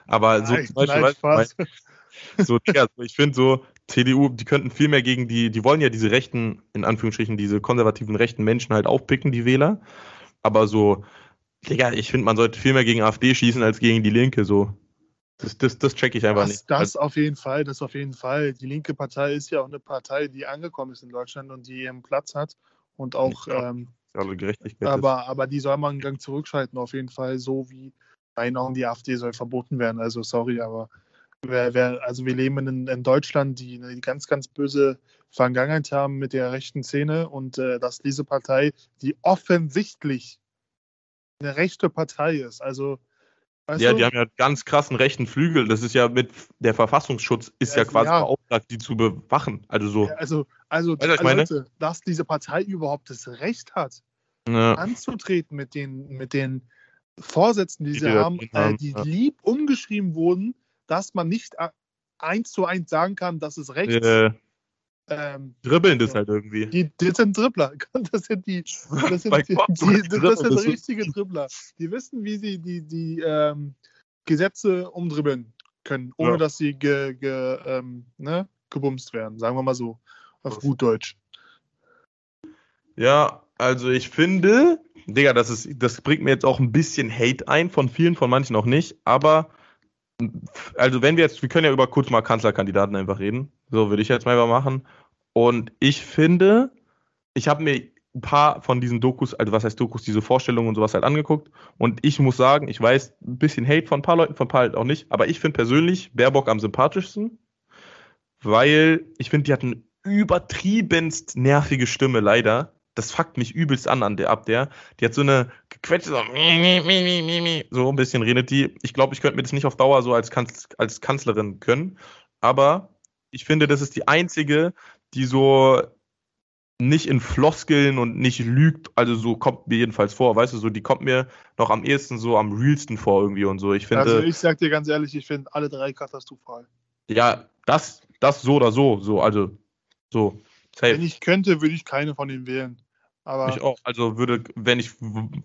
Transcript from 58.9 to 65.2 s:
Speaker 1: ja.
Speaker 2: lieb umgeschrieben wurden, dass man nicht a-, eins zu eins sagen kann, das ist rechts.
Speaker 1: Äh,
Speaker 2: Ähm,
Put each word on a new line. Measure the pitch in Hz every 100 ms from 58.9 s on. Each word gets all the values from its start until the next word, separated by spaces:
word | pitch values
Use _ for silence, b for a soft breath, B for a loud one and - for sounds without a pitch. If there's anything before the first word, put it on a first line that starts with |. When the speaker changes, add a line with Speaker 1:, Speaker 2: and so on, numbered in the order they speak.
Speaker 1:
ja. | 135
Speaker 2:
lieb | 147 165 269 -
umgeschrieben | - 247 302 262 - 208 190
wurden, | 160 170 180 208 254 _ _ _
dass | 160 196
man | 190 165
nicht | 220 - -
a-, | 165 _ _ _ _ _
eins | 156 196 233
zu | - 185
eins | 185 165
sagen | 156 175
kann, | 196 180 165
das | 151 147
ist | 135
rechts. | 135 196 117 113
Speaker 1:
Äh, | 113 110 110 _ _ _ _ _ _ _
Speaker 2:
Ähm, | 151